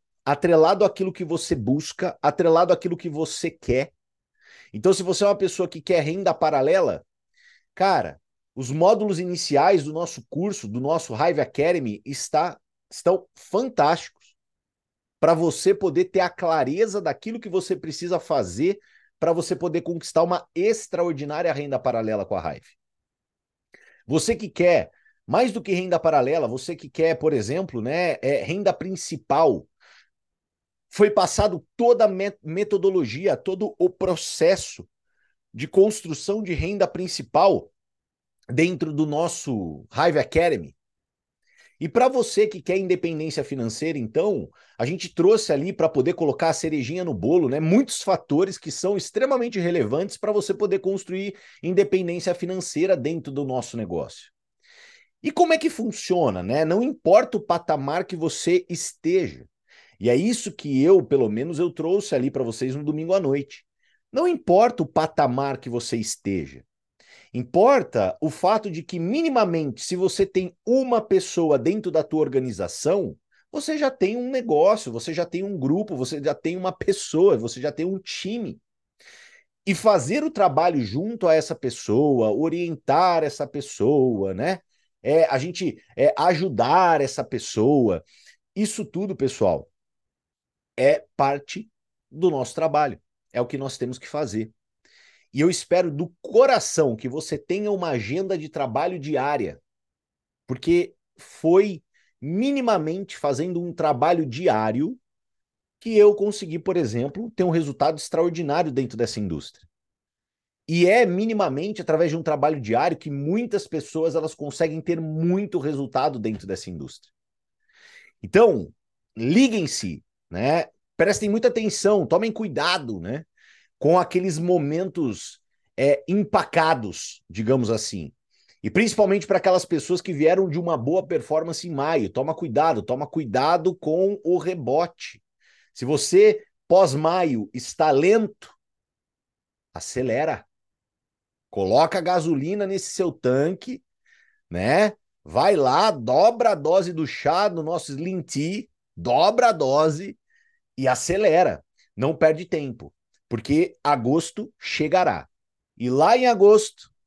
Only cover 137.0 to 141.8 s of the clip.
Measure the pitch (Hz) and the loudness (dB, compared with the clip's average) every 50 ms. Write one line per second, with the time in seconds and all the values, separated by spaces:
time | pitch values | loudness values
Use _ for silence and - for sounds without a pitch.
137 | 156 160 175 185 175 156 123 110 101 - - 123 - - - - 156 156 139 139 | 0 0 2 2 0 0 0 -2 -4 -6 -10 -12 -14 -12 -2 0 2 4 4 4
138 | 160 190 220 226 214 202 - _ - - _ _ _ _ _ _ _ _ _ _ | 4 4 4 4 2 0 -6 _ -20 -20 _ _ _ _ _ _ _ _ _ _
139 | _ _ _ _ _ _ _ _ _ _ _ _ _ _ _ 85 - - - 123 | _ _ _ _ _ _ _ _ _ _ _ _ _ _ _ -16 -16 -8 -6 -4
140 | 131 123 110 135 156 160 127 - - _ _ _ _ _ _ _ _ _ _ _ | -4 -2 -2 -2 -2 -2 -4 -6 -10 _ _ _ _ _ _ _ _ _ _ _
141 | _ _ _ _ _ _ _ _ _ _ - 101 95 92 110 139 | _ _ _ _ _ _ _ _ _ _ -6 -4 0 2 4 4